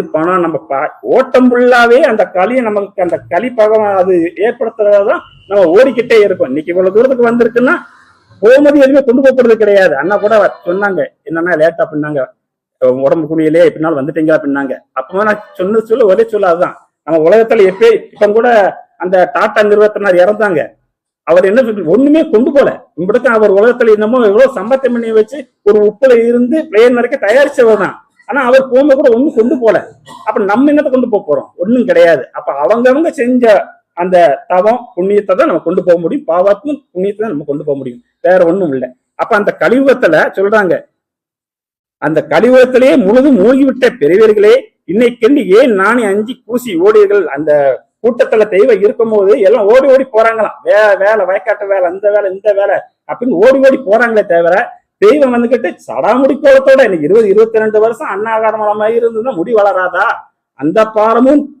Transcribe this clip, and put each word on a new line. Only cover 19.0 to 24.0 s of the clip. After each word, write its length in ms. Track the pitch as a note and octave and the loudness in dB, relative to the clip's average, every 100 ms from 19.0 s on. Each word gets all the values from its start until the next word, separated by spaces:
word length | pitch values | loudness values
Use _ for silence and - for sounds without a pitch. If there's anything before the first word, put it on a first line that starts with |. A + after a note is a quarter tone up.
| F3+ F#3 F3+ | -2 0 0
டாடா 300 | E3+ G#3 G#3+ | -2 -2 0
நிறுவனத்தினர் 600 | G#3 G#3 G#3 G#3 G3+ F3+ | 0 2 2 0 0 2
இறந்தாங்க, 380 | F3+ G#3 G#3+ D#3+ A2+ _ _ _ _ _ - | 2 0 -2 -2 -6 _ _ _ _ _ -2
அவர் 220 | E3+ F#3+ | 0 2
என்ன 120 | G#3+ | 2
சொல்லி 180 | A#3+ G#3 D#3+ | 0 -4 -2
ஒண்ணுமே 280 | G#3 C#4 D#4 D#4 | 0 2 2 2
கொண்டு 240 | G#3+ C4 | 0 0
போல. 160 | C#4 A#3 - - - | -2 -4 -6 -12 -8
இம்படுக்கு 320 | F#3 A#3+ B3 | -4 -2 0
அவர் 260 | A3+ G#3 F#3+ | 0 2 2
உலகத்துல 360 | A3+ A#3+ A3+ | 2 2 2
என்னமோ 240 | G#3+ | 2